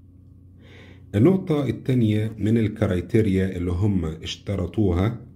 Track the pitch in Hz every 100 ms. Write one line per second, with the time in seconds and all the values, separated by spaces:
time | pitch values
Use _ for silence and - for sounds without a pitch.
0 | - - - - - - - - - -
1 | - 101 147 190 - 151 120 110 - 127
2 | 110 107 110 - 104 117 107 110 95 90
3 | - 113 104 95 95 90 90 87 104 92
4 | 82 80 87 - - 95 87 - 98 87
5 | 107 123 -